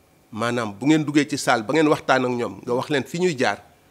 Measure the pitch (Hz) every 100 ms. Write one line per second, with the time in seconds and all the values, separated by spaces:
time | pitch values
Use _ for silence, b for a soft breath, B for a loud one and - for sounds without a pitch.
0 | _ _ _ 107 117 120 110 101 131 156
1 | 151 147 139 139 - 120 107 151 151 151
2 | - 131 127 123 117 - 123 123 123 143
3 | - 170 180 131 117 101 - b b